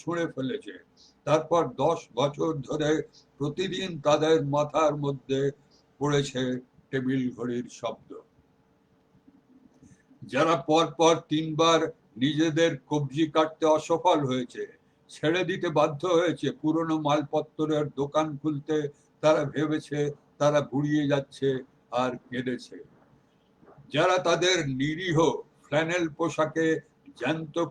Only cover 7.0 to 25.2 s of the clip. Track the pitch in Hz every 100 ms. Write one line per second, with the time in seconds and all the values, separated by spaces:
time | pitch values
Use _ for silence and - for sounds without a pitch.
7 | 127 135 127 104 123 120 113 - 117 113
8 | - 82 - _ _ _ _ _ _ _
9 | _ _ _ _ _ _ _ _ - -
10 | _ - - 175 208 226 - 160 156 147
11 | 165 165 - 151 160 151 165 160 160 -
12 | _ 110 135 147 165 151 165 - - 151
13 | 139 143 156 160 156 - 156 156 - 165
14 | - 151 135 127 123 107 101 - _ _
15 | _ - 151 180 165 190 175 147 160 143
16 | 180 165 175 143 139 - 156 160 165 156
17 | 147 151 143 151 147 - 156 151 143 -
18 | 143 156 156 139 156 143 - 151 147 -
19 | _ - 151 156 123 139 151 156 - 147
20 | 147 - _ - 147 147 - 135 147 151
21 | 143 160 - - 135 131 127 _ - 120
22 | 127 123 - 123 123 123 - 92 - _
23 | _ _ _ _ _ _ - - - 143
24 | 180 180 170 165 180 180 143 131 147 160
25 | 185 156